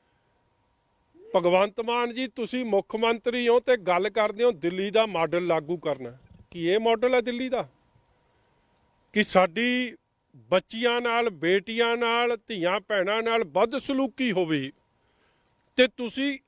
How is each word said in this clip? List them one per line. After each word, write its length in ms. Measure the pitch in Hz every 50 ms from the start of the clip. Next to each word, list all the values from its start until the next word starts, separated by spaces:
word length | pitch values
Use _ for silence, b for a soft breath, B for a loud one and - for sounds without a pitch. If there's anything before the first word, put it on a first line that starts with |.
| _ _ _ _ _ _ _ _ _ _ _ _ _ _ _ _ _ _ _ _ _ _ _ 330 381 440 466
ਭਗਵੰਤ 460 | 190 170 175 175 185 196 208 196 -
ਮਾਨ 320 | 226 226 233 240 240 240 233
ਜੀ, 140 | 240 262 240
ਤੁਸੀਂ 380 | - - 233 - - 254 254
ਮੁੱਖ 300 | 226 202 196 185 - -
ਮੰਤਰੀ 520 | 220 226 226 233 226 - 240 240 247 240 233
ਹੋ 120 | 233 247
ਤੇ 180 | - - 254 233
ਗੱਲ 320 | 185 180 180 180 190 208
ਕਰਦੇ 340 | 196 226 214 214 208 208 240
ਹੋ 80 | 247
ਦਿੱਲੀ 400 | 226 151 143 170 180 185 196 208
ਦਾ 140 | 190 220 220
ਮਾਡਲ 420 | 220 185 170 165 156 151 175 180 175
ਲਾਗੂ 300 | 165 160 156 143 175 165
ਕਰਨਾ। 400 | - 156 143 131 131 120 120 127 - - - - - _
ਕੀ 160 | - 175 165 165
ਇਹ 120 | 185 220
ਮਾਡਲ 360 | 226 226 226 220 233 254 254
ਹੈ 60 | 254
ਦਿੱਲੀ 280 | 226 240 240 240 254 262
ਦਾ 180 | 254 233 170 131 _ _ _ _ _ _ _ _ _ _ _ _ _ _ _ _ _ _ _ _ _ _ _ _ _ _ _ _ -
ਕਿ 100 | 208 208
ਸਾਡੀ 720 | - - 185 185 180 160 202 233 247 247 247 254 240 226 - _ _ _ _ _ _ _ 131 113 113
ਬੱਚੀਆਂ 520 | 175 190 - - - 226 240 240 240 240
ਨਾਲ, 280 | 247 240 233 233 233 233
ਬੇਟੀਆਂ 680 | 190 147 147 170 185 202 190 - 226 226 233 233 233 233
ਨਾਲ, 400 | 240 233 233 233 240 240 240 226 _ -
ਧੀਆਂ 320 | 233 196 160 175 190 214
ਭੈਣਾਂ 440 | 190 - 214 202 180 190 208 220 226
ਨਾਲ 200 | 226 226 233 220
ਬਦਸਲੂਕੀ 880 | 160 139 180 214 233 240 269 - - 277 262 269 269 - - 262 247
ਹੋਵੇ 400 | 196 185 180 160 156 143 135 135 - _ _ _ _ _ _ _ _ _ _ _ _ _ _ _ _ _ _ _ _ -
ਤੇ 100 | 254 254
ਤੁਸੀਂ 500 | - - 247 226 - - 269 285 277 269 -